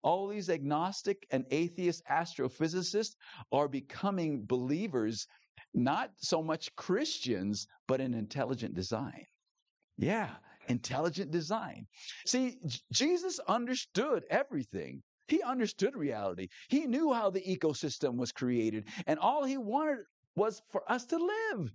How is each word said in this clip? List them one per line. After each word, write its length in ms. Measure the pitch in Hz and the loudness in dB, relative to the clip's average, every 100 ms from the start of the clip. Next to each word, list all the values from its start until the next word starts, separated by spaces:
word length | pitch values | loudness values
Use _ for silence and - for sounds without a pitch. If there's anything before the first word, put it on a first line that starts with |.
All 260 | - 180 196 | 2 0 0
these 200 | 208 175 | -4 -2
agnostic 760 | 160 139 147 175 196 - 202 - | 0 2 0 0 -2 -4 -4 -2
and 140 | 131 131 | -2 0
atheist 520 | 139 170 170 180 165 - | 0 0 0 0 -2 -2
astrophysicists 1040 | 143 170 - 127 - 160 170 175 202 220 - - - - | -2 -2 -2 -4 0 0 0 -2 -2 -2 -6 -20 -18 -2
are 160 | 135 143 | 2 2
becoming 760 | 135 139 - 196 190 165 143 107 | 0 -6 -4 -2 0 0 -2 0
believers, 800 | 127 127 147 214 131 110 110 - - _ - - | 0 2 0 0 0 0 -2 -8 -16 _ -20 -6
not 360 | - 123 165 - _ | 0 2 2 -2 _
so 260 | - 165 | 0 0
much 320 | 160 160 - - | 2 -2 -4 -12
Christians, 880 | - 180 311 - 127 104 98 104 - _ _ | 0 2 2 -2 -2 0 0 -2 -6 _ _
but 140 | 131 | 0
in 140 | 135 | 2
intelligent 600 | 117 107 143 123 131 117 | -2 -2 -2 -2 -2 -4
design. 500 | - 90 113 139 - - _ _ _ _ _ _ - | -4 -2 -2 -4 -10 -18 _ _ _ _ _ _ -2
Yeah, 340 | 123 226 202 - - - - | 0 2 -2 -6 -20 -20 -2
intelligent 600 | 120 - 131 165 156 165 | -2 0 0 0 0 -2
design. 560 | 165 151 214 190 - - - - - - | -2 0 -4 -4 -10 -16 -18 -16 -10 -2
See, 300 | 247 254 254 160 | 2 0 -2 -6
J-, 140 | 120 - | -6 -4
Jesus 480 | - 285 349 359 320 - | 0 4 2 0 -4 0
understood 760 | 214 240 254 - 175 269 226 - | 0 2 -2 -2 -2 2 0 2
everything. 720 | 196 277 151 131 95 71 65 - _ - | 0 2 -2 -4 -6 -8 -10 -16 _ 0
He 160 | 320 | 2
understood 520 | - 262 220 - 202 | 2 0 0 2 0
reality. 540 | 277 143 110 101 87 92 - - | 2 -2 0 -2 -2 -6 -8 2
He 160 | 269 320 | 2 4
knew 260 | 240 320 | 2 4
how 160 | 240 208 | 4 4
the 140 | 190 | 2
ecosystem 760 | 185 185 165 139 156 - 143 120 | 0 2 2 2 -2 0 0 0
was 160 | 123 | -2
created, 560 | - 127 123 113 107 104 - - | -2 2 4 2 0 -6 -10 -2
and 120 | - | 2
all 260 | 190 285 | 4 2
he 140 | 277 269 | 0 -2
wanted 400 | 214 254 311 269 - _ _ | 0 0 2 -2 -6 _ _
was 280 | - 214 214 _ | 0 0 0 _
for 200 | 202 - | -6 -2
us 140 | 240 240 | -2 0
to 120 | 330 | 0
live. 520 | 349 427 453 269 139 | 2 0 0 -2 -4